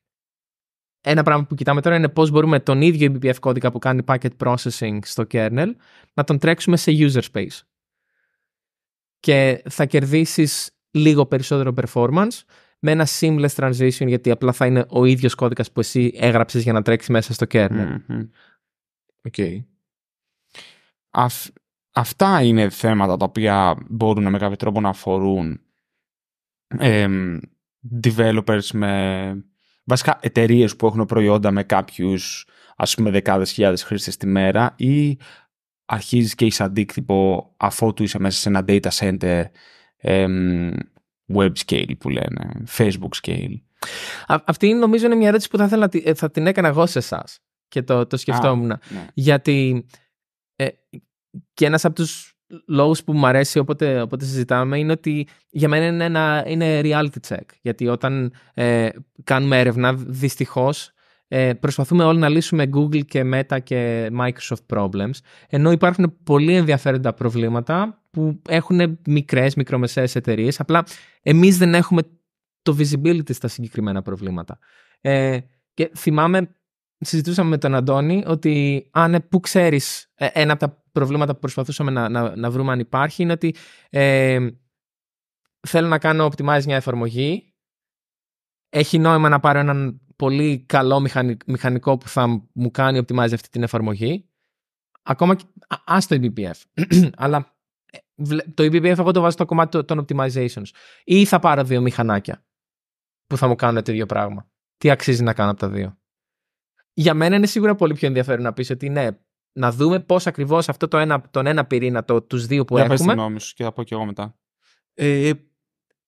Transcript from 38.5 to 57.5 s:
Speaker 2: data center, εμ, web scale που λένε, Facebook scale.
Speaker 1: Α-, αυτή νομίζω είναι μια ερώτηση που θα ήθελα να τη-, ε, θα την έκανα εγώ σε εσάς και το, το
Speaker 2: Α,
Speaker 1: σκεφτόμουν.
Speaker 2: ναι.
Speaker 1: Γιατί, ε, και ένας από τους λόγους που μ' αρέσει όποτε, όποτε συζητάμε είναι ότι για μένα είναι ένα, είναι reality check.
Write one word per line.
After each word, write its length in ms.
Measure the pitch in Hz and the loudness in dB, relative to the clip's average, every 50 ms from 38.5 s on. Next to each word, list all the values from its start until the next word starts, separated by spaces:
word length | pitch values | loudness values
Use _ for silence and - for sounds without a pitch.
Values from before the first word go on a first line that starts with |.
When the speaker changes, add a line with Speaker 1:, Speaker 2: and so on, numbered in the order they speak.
| 101 95 95 | 0 0 2
Speaker 2:
data 220 | 101 101 101 - 95 | 2 2 2 0 -2
center, 540 | - - 104 95 92 87 90 90 87 85 85 - - _ _ _ _ _ _ _ _ | -4 -2 -2 -2 -2 -2 -2 -2 0 -2 -2 -4 -10 _ _ _ _ _ _ _ _
εμ, 720 | _ - - 95 95 95 92 92 92 92 90 87 87 87 85 85 - - - _ _ _ _ _ _ _ - 92 | _ -4 -2 0 0 0 0 0 0 0 0 -2 -2 -4 -4 -6 -8 -8 -10 _ _ _ _ _ _ _ -4 0
web 180 | 101 98 92 76 - - | 2 2 2 0 -2 -6
scale 320 | - - - 50 - - - | -4 -4 -4 -4 -4 -8 -8
που 100 | - 69 | -8 -6
λένε, 540 | 65 60 - - - - - - - - 113 - - | -4 -4 -4 -6 -6 -8 -10 -10 -10 -12 -12 -6 -2
Facebook 320 | - 113 101 95 92 92 - - - | 0 0 0 0 -2 -8 -10 -10 -10
scale. 340 | - 85 85 90 90 92 98 - - _ _ _ - - - - - - - - - | -8 -6 -6 -6 -6 -8 -10 -12 -16 _ _ _ -14 -12 -12 -12 -12 -12 -14 -10 -4
Speaker 1:
Α-, 180 | - 156 151 - | -2 -2 -2 -2
αυτή 280 | - 160 - 202 208 226 | -4 -2 0 2 2 4
νομίζω 320 | 240 233 214 220 226 233 | 4 4 2 2 2 2
είναι 100 | 233 233 | 2 2
μια 120 | 226 214 | 4 4
ερώτηση 220 | 208 214 220 202 - | 4 2 2 0 -2
που 80 | - | 0
θα 60 | 202 202 | 0 2
ήθελα 180 | 196 226 220 | 2 2 2
να 80 | 208 185 | 2 2
τη-, 120 | - 170 - | 0 0 0
ε, 80 | 156 156 | 0 0
θα 180 | - 165 151 | 0 -2 -4
την 160 | - 156 156 | -2 -2 0
έκανα 200 | 185 196 196 175 | 0 0 2 0
εγώ 180 | 156 139 160 170 | 2 2 2 0
σε 120 | 170 - | 0 0
εσάς 420 | 135 - - - 82 - - - - _ _ _ _ _ | -4 -4 -4 -6 -10 -10 -12 -20 -20 _ _ _ _ _
και 160 | _ - 135 127 | _ -6 -4 -2
το, 220 | - 127 123 120 | 0 0 0 0
το 80 | - 135 | -2 -4
Speaker 2:
Α, 40 | 131 | -4
Speaker 1:
σκεφτόμουν. 480 | - - 123 123 127 135 127 120 120 | -2 -2 0 0 2 2 2 0 0
Speaker 2:
ναι. 120 | 117 110 - - - 104 95 82 - - | -2 -4 -6 -8 -12 -12 -12 -12 -10 -8
Speaker 1:
Γιατί, 720 | 143 135 147 143 135 - 156 143 139 135 131 127 120 117 _ _ _ _ _ _ _ _ _ _ _ _ _ _ | -2 2 2 2 2 2 0 0 0 0 0 -2 -4 -6 _ _ _ _ _ _ _ _ _ _ _ _ _ _
ε, 120 | - 135 - - _ _ _ - - - _ _ _ _ _ - - - _ _ | -6 -6 -6 -6 _ _ _ -20 -20 -20 _ _ _ _ _ -20 -20 -20 _ _
και 120 | - 151 | 0 2
ένας 200 | 147 156 156 - | 2 2 2 0
από 100 | 165 156 | 0 -2
τους 340 | - 165 156 - - - - _ _ _ _ 175 - - | -2 -4 -6 -8 -12 -18 -20 _ _ _ _ -20 -18 -8
λόγους 360 | - 151 139 143 156 160 156 - | -2 0 2 4 4 2 0 -2
που 100 | - 151 | -2 0
μ' 120 | 147 139 | 2 4
αρέσει 340 | 127 127 135 143 - - 156 | 4 4 4 2 2 0 0
όποτε, 420 | 135 147 147 - 156 139 131 123 | 0 0 -2 -2 -2 -2 0 -2
όποτε 240 | 117 107 139 131 139 | -2 -4 -6 -8 -6
συζητάμε 540 | 131 135 131 123 - 127 123 127 135 139 147 | -6 -4 -4 -2 0 0 0 0 0 -2 -2
είναι 120 | 151 156 | -2 -2
ότι 360 | 160 160 - 156 147 147 143 - _ _ _ _ | -2 -2 -2 -4 -4 -4 -6 -8 _ _ _ _
για 200 | - 147 156 147 | -4 0 0 2
μένα 160 | 147 156 165 | 2 2 0
είναι 180 | 170 170 170 165 | 0 0 -2 -2
ένα, 380 | 170 165 160 160 151 151 151 - | 0 0 0 0 0 0 -2 -2
είναι 340 | 143 160 165 170 156 156 147 147 | -2 -2 -2 0 0 0 0 0
reality 360 | 151 151 151 151 143 - 127 - | 0 0 0 -2 -2 -4 -8 -10
check. 160 | - 104 90 - - | -10 -10 -10 -10 -14